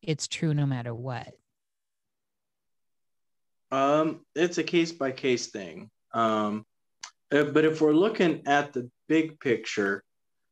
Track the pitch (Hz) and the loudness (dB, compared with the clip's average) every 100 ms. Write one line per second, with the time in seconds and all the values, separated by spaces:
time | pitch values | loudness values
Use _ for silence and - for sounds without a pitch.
0 | - 151 - - 160 147 143 127 120 117 | -4 -4 -4 -4 0 2 0 -2 -6 -8
1 | 131 117 - - _ _ _ _ _ _ | -8 -10 -10 -18 _ _ _ _ _ _
2 | _ _ _ _ _ _ _ _ _ _ | _ _ _ _ _ _ _ _ _ _
3 | _ _ _ _ _ _ - 135 139 151 | _ _ _ _ _ _ -6 0 2 2
4 | 160 - _ 151 175 175 156 175 165 - | 0 -4 _ 0 0 0 0 0 0 -2
5 | 135 131 135 120 - 104 87 78 - _ | -6 -2 0 0 -2 -10 -12 -14 -18 _
6 | _ 117 113 107 104 107 - _ _ _ | _ 0 0 2 -2 -4 -10 _ _ _
7 | - _ - 143 147 147 156 151 151 156 | -20 _ -2 0 2 4 2 4 4 4
8 | 214 214 175 151 135 143 143 127 123 _ | 4 2 0 0 0 0 0 -6 -10 _
9 | - 160 160 - 139 110 - - 98 98 | 0 0 0 -4 -2 -2 -2 -2 -2 -2
10 | - _ _ _ _ | -8 _ _ _ _